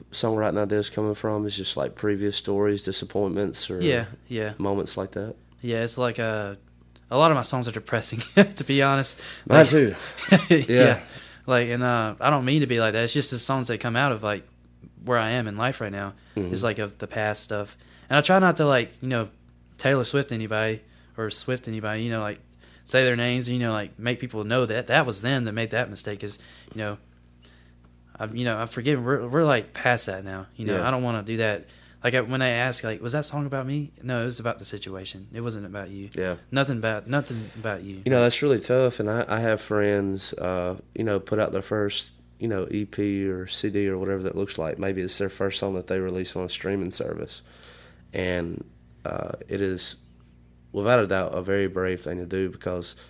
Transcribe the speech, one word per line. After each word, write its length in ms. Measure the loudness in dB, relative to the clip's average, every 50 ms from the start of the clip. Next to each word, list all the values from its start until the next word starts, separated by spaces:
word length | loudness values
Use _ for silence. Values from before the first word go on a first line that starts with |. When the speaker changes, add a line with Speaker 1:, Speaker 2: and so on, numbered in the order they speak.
| -20 -14 -8
Speaker 1:
songwriting 460 | -2 -2 0 0 2 0 0 0 0
ideas 300 | 0 0 0 0 -2 -2
coming 240 | -2 -2 -2 -2 -2
from? 320 | -2 -2 -2 -2 -2 -2
Is 100 | -4 -4
just, 200 | -6 -6 -6 -4
like, 180 | -4 -4 -4 -4
previous 420 | -4 -2 -2 -2 0 -2 -2 -2
stories, 480 | -4 -4 -2 0 0 2 2 0 0 -2
disappointments, 840 | -4 -6 -6 -6 -4 -2 -2 -2 0 0 -2 -2 -4 -4 -6 -8 -6
or 100 | -4 -2 0
Speaker 2:
Yeah, 240 | 0 0 0 -2 -4 -10 -16 -14 -8
yeah. 260 | -6 -6 -6 -6 -6 -4
Speaker 1:
moments 380 | -2 -2 0 0 -2 -4 -4
like 160 | -6 -6 -6 -6
that? 220 | -8 -8 -8 -10 -14 -18 -20 -20 -10
Speaker 2:
Yeah, 220 | -6 -4 -2 -2 -2
it's 160 | -2 -2 -2
like, 200 | -2 -2 -2 -2
uh, 360 | -4 -2 -2 -4 -6 -6 -10 -12 -16 -20 -20 -20 -20 -20 -20 -20 -10 -2
a 60 | 4
lot 140 | 6 6 6
of 40 | 6
my 60 | 4 2
songs 240 | 0 -2 -2 -2
are 60 | -2 -6
depressing, 480 | -8 -6 -2 -2 -2 -2 -2 -6 -6 -6 2 8
<laughs> 180 | 8 8 8 8
to 100 | -6 -2
be 180 | 2 4 4 6
honest. 360 | 6 4 2 2 0 -4 -8 -12 -16 -16 -6 2
Speaker 1:
Mine 120 | 8 10 10
Speaker 2:
Like, 80 | 10 10
Speaker 1:
too. 260 | 10 6 6 6 4 0 -8 -12 -10 -4 2 6
Speaker 2:
<laughs> 200 | 6 6 8 8
yeah. 140 | 6 6 6 6
Speaker 1:
Yeah. 320 | 8 8 8 8 8 4 -2 -10 -18 -18 -18 -20 -20 -10 -2
Speaker 2:
Like, 220 | 2 2 4 4 2
and, 120 | 0 0 2
uh, 320 | 2 2 2 0 0 -2 0
I 80 | 2 4
don't 160 | 4 4 4
mean 160 | 4 4 4
to 60 | 4
be 120 | 2 2 2
like 140 | 2 2 2
that. 120 | 2 0
It's 100 | 0 2
just 160 | 0 0 0
the 80 | -2 -2
songs 300 | -2 0 0 -2 0 -2
that 100 | -4 -2
come 160 | -2 0 0
out 160 | 2 2 2 0
of, 100 | 0 -2
like, 240 | -2 -2 -2 -6 -12 _ _ -20 -20 -20 -20 -20 -20 -20 -10 -4
where 120 | 0 2 2
I 120 | 2 2
am 160 | 0 0 -2 -4
in 80 | -4
life 240 | -2 -2 -2 -2 -2
right 100 | -6 -6 -6
now. 200 | -6 -8 -8 -10 -14 -16 -8 -4
Speaker 1:
Mm-hmm. 160 | -4 -2 -2 -2
Speaker 2:
It's, 100 | 0 0
like, 160 | 0 0 -2
of 200 | -4 -6 -6 -10
the 80 | -12
past 360 | -8 -6 -4 -2 -2 -2 -4 -6
stuff. 340 | -6 -6 -6 -6 -8 -12 -20 -20 -20 -20 -16 -6 0
And 80 | 2 2
I 20 |
try 180 | 4 6 6 6
not 200 | 6 4 4 4
to, 80 | 4
like, 260 | 4 4 4 2 0 -6 -10
you 80 | -6 -4
know, 220 | -2 -2 -2 -4 -8 -18 _ -20 -20 -20 -20 -20 -10 -2
Taylor 260 | 0 2 2 2 2
Swift 260 | 0 0 0 0 -2 -4
anybody 500 | -6 -4 -2 -2 0 0 0 -2 -4 -8 -16 -20 -20 -20 -16 -8
or 140 | -6 -6 -6
Swift 360 | -6 -6 -4 -4 -4 -4 -4
anybody, 360 | -6 -8 -6 -4 -4 -4 -4 -4
you 80 | -2
know, 100 | -2 -4
like, 200 | -4 -4 -8 -10 -14 -20 -20 -20 -20 -20 -20 -20 -6
say 200 | 2 4 6 6
their 120 | 6 4
names, 320 | 2 2 0 0 0 -2 -2
you 100 | -2 -2
know, 140 | 0 0 -2
like, 260 | -2 -4 -6 -10 -6
make 220 | -4 -4 -4 -4
people 240 | -4 -8 -6 -6 -2
know 220 | 0 2 2 2
that 220 | 0 0 -2 -2 2
that 180 | 2 2 4
was 160 | 2 -2 -2 -2
them 220 | -2 0 0 0
that 80 | -2 -2
made 180 | -2 -4 -2
that 180 | 0 -2 -2 -2
mistake. 320 | -4 -8 -6 -6 -8 -8
'Cause, 180 | -8 -10 -10 -12 -16 -20 -20 -20 -20 -14 -10
you 40 | -8
know, 200 | -6 -6 -8 -10 -12 -20 -20 _ -20 -20 -20 -20 -20 -20 -20 -20 -20 -20 -20 -20 -20 -20 _ -20 -20 _ -12 -10
I'm, 160 | -10 -8 -6
you 80 | -4 -2
know, 120 | -2 -2
I'm 100 | -2 -4
forgiven. 380 | -6 -6 -4 0 0 0 0 2
We're, 220 | 0 0 0 0 0
we're, 160 | 2 2 4
like, 280 | 4 4 2 0 -4 -6
past 340 | -2 2 2 2 2 0
that 180 | -4 -6 -6 -8
now. 220 | -10 -10 -10 -12 -12 -12
You 100 | -8 -4
know, 100 | -2 0 0
Speaker 1:
Yeah. 100 | 0 0
Speaker 2:
I 20 |
don't 120 | 0 0 0
wanna 200 | -2 -2 -4 -4
do 160 | -4 -2 0
that. 280 | 0 0 0 -2 -6 -12 -20 -20 -20 -20 -10 -4 -2
Like, 120 | 0 2
I, 60 | 2
when 180 | 0 0 0 0
they 120 | 0 0 0
ask, 320 | 0 0 -2 -2 -4 -4
like, 180 | -6 -6 -6 -6
"Was 100 | -4 -4
that 120 | -4 -4
song 200 | -4 -4 -6 -4
about 200 | -4 -4 -6 -4
me?" 240 | -4 -4 -4 -6 -6 -10 -12 -8
No, 200 | -4 -4 -2 -2
it 20 |
was 140 | -4 -4 -4
about 220 | -4 -4 -4 -4
the 40 | -6
situation. 600 | -10 -10 -10 -10 -10 -10 -10 -10 -12 -12 -14 -16 -14 -10
It 80 | -8
wasn't 260 | -6 -6 -6 -8 -10
about 240 | -10 -10 -10 -10 -10
you. 200 | -12 -12 -14 -10 -6
Speaker 1:
Yeah. 200 | -4 -4 -4 -4 -6 -6 -4 0
Speaker 2:
Nothing 260 | 0 0 0 0 -2
about, 300 | 0 -2 -2 -2 -4 -2
nothing 420 | -2 -2 -2 -2 -6 -10 -10 -10 -12 -8
about 240 | -6 -6 -6 -6 -8
you. 200 | -10 -10 -4 0
Speaker 1:
You 60 | 4
know, 120 | 6 6 6
that's 180 | 6 4 4
really 200 | 2 4 2 2
tough. 400 | 2 2 4 4 4 4 2 0
And 100 | -2 0
I, 140 | 0 0 0 0
I 120 | -2 0
have 200 | 2 2 0 0
friends, 720 | 0 0 2 2 4 4 4 4 2 0 -2 -4 -6 -8 -8
uh, 420 | -4 -2 -2 -2 0 -2 -2 -4 -6 -10 -12 -6
you 80 | -4 -2
know, 160 | 0 0 -2
put 220 | -2 -2 0 0
out 100 | 0 0
their 120 | 0 -4 -4
first, 500 | -2 -2 0 0 0 -2 -4 -8 -10 -14 -20 -20 -20 -14 -6
you 80 | -4
know, 220 | -2 -2 -2 -2 -2
E 140 | -4 -4 -4
P 420 | -4 -4 -2 -2 0 0 0 -2
or 220 | -2 -4 -4 -6 -8
C 200 | -8 -4 -4 -2
D 200 | 0 0 0 0
or 100 | 0 -2
whatever 240 | -2 -2 -2 -2 -2
that 140 | -4 -4
looks 220 | -4 -4 -4 -4 -6
like. 200 | -4 -4 -4 -4
Maybe 240 | -4 -4 -2 -2 -4
it's 160 | -6 -4 -4
their 100 | -4 -4
first 300 | -4 -2 -2 -2 -2 -2
song 160 | -4 -2 -4
that 140 | -4 -4 -4
they 100 | -4 -2
release 380 | -2 -2 -4 -4 -6 -6 -6
on 80 | -6 -6
a 40 | -6
streaming 440 | -6 -6 -4 -2 -2 -2 -2 -4 -6
service. 500 | -6 -6 -6 -6 -8 -8 -10 -12 -16 -18 -20 -20 -20 -20 -20 -20 -20 -20 -20 -20 -20 -20 -10 -6
And, 520 | -4 -2 -2 0 -2 -2 -4 -6 -8 -12 -14 -20 -20 -20 -20 -18 -10 -8
uh, 280 | -6 -6 -6 -6 -6 -8 -10 -10 -6
it 120 | -4 -2
is, 360 | 0 0 -2 -4 -6 -10 -12 -14 -18 -20 -20 -20 -20 -20 -20 -20 -20 -20 -20 -20 -18 -10 -6
without 280 | -2 2 4 4 4
a 60 | 4
doubt, 280 | 4 2 0 0 0 -2
a 80 | -4 -2
very 240 | 0 2 2 2
brave 340 | 0 0 0 0 0 -2 -2
thing 180 | -4 -6 -6 -6
to 80 | -6
do 220 | -4 -2 -2 -2 -2
because 460 | -4 -6 -6 -4 -4 -4 -6 -8 -12 -18 -20 -20